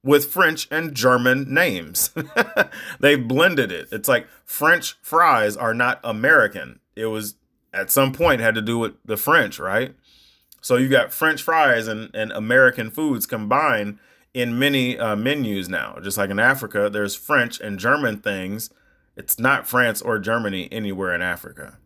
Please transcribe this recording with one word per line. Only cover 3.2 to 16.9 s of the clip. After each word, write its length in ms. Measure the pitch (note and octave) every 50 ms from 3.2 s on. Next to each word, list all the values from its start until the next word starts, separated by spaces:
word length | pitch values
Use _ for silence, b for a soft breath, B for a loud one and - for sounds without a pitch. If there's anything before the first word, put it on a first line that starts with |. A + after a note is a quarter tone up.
| A#2+
blended 460 | A2+ C3 C#3 E3 F#3 E3+ C#3 A#2+ G2
it. 160 | F2+ D#2+ - -
It's 180 | - G#2+ G#2 C3+
like 180 | B2+ A#2+ - b b b b
French 520 | - - - D3 D#3+ F3 E3+ - - - _
fries 540 | _ - - - F3 D#3+ C3+ A2+ G#2+ G#2+ G#2
are 180 | - A#2+ A2+ A2+
not 260 | A#2+ B2 B2+ C3 - -
American. 760 | A#2+ A2 G#2+ A#2+ C#3+ E3 C#3+ A2+ G2 F2+ F#2 C#2 B1+ A#1+ _ _ _ _
It 120 | - A2
was, 280 | A2+ A2 A2 G#2 G#2 - _ _ _ _ _ _ _ -
at 180 | F#2+ G2 -
some 220 | - C#3 C3+ C3+ C3
point, 260 | - E3+ B2+ C3 A#2+
had 160 | A2+ A2+ A2
to 60 | A2
do 160 | G#2+ A2 A#2
with 160 | A#2 A2+ G#2+ - _ _
the 140 | - G#2+
French, 420 | G2+ - C#3+ D#3 E3 A#2+ G2+ - -
right? 360 | D#2+ F#2+ G2 A2 - - - _ b b b b b b b b b b b b
So 160 | - - B2+
you've 140 | B2 C3 C3
got 200 | C3+ B2 A2+ - -
French 280 | - D#3+ D#3+ D#3 -
fries 460 | - - D#3+ D#3+ D3+ C3+ B2 A2+ A2
and, 260 | A2+ G#2+ A2 A2 - -
and 160 | A2 A2 A2
American 580 | - - G#2+ A2 B2 C3 C3 B2+ - - A2 A2
foods 360 | - - D#3 D3+ C3 A2+ -
combined 760 | - B2+ A2 G#2+ G#2 B2 C#3+ D#3 D3 A#2+ G#2+ G#2 G#2 G#2 b b b b b b b _
in 240 | B2+ A#2+ A#2+ A#2
many, 400 | B2 C3+ C#3+ C#3+ C3+ B2+ B2+ A#2+
uh, 180 | - A#2 A2 G#2+
menus 520 | G#2 A2 C3 D3 D3 B2+ A2 G2+ G2 F2+
now. 300 | F2 F#2 D#2 A#1+ G#1 - -
Just 160 | F2 G2 F#2+
like 120 | G#2 G2 G2
in 100 | G2 G2+
Africa, 500 | A2+ B2+ C#3 C3+ A#2 G#2 - G#2 G2+
there's 260 | G#2